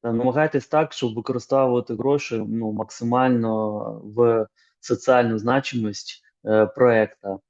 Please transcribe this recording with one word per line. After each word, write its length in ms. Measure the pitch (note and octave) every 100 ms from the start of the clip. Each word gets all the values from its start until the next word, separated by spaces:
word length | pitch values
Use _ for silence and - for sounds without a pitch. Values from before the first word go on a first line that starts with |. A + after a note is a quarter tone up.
Та 100 | A#2+
намагайтесь 540 | A2+ B2 B2+ D#3 C#3 -
так, 260 | D3+ D#3
щоб 220 | - B2
використовувати 800 | A2+ A2+ B2 - C3+ C3+ B2 A#2+
гроші, 500 | A2 C3+ C#3+ - A2+ G#2+
ну, 240 | A2 A2+
максимально 1300 | G#2+ A2 - A#2 B2 C3 B2 A2+ A2 G#2+ G#2+ A2 A2
в 420 | G#2 G#2+ A#2 A2+ A2 _ _ _
соціальну 580 | - A#2 - B2+ A#2 A2
значимість, 840 | A2 C3 C#3 B2 G#2+ G2+ - - _ _ -
е, 200 | G#2+ G#2+
проекта. 720 | - B2 A2+ G#2+ _ G2+ F#2+